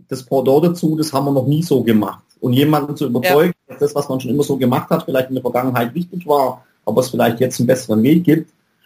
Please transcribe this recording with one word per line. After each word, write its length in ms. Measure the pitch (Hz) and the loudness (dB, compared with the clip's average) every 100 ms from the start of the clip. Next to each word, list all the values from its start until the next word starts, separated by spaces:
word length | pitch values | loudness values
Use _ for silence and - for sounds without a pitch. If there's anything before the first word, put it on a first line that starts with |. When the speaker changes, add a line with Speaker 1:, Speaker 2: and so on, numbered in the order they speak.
| - | -6
Speaker 1:
das 160 | 127 | -12
Pendant 400 | - 135 123 139 175 | -4 0 2 4 2
dazu, 300 | 175 160 156 | 0 -2 -2
das 160 | 151 | -2
haben 140 | 135 143 | -2 0
wir 60 | |
noch 160 | 139 127 | 0 0
nie 160 | 151 | 0
so 200 | 170 135 | 2 0
gemacht. 400 | 113 110 98 - _ _ | 2 2 0 -6 _ _
Und 140 | 127 | -2
jemanden 420 | 123 147 151 143 139 | 2 4 2 0 -4
zu 80 | 139 | -4
überzeugen, 460 | 120 180 151 180 - - | -2 2 4 2 0 -12
Speaker 2:
Ja. 60 | - | -4
Speaker 1:
dass 40 | |
das, 160 | 143 143 | -2 -2
was 140 | 143 | -4
man 100 | 131 | -4
schon 120 | 127 | -2
immer 120 | 143 | -2
so 140 | 143 135 | -2 0
gemacht 320 | 127 135 - | 0 0 0
hat, 140 | 160 | -2
vielleicht 260 | - 131 127 | -2 -2 -2
in 60 | 131 | -4
der 60 | |
Vergangenheit 520 | 123 120 131 120 120 | -4 -2 -2 -2 -4
richtig 320 | 160 175 185 160 | -4 -8 -8 -2
war, 380 | 147 131 - _ _ - | 0 0 -4 _ _ -4
aber 160 | 113 | -2
es 80 | 127 | -2
vielleicht 300 | 117 117 117 | 0 0 0
jetzt 200 | 123 - | -2 0
einen 80 | 120 | 0
besseren 340 | - - 110 | 0 0 2
Weg 200 | 120 170 | 4 4
gibt, 260 | 170 156 - _ _ _ | 4 2 0 _ _ _